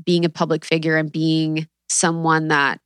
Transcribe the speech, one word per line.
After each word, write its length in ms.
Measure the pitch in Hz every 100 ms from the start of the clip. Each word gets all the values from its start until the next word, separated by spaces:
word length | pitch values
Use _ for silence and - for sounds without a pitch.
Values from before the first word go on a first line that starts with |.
| 175
being 200 | 175 170
a 40 |
public 340 | - 160 170
figure 320 | - 160 160 156
and 160 | 156
being 560 | 160 160 160 156 156 156 _ -
someone 600 | - 170 165 160 160 156
that 320 | 147 139 -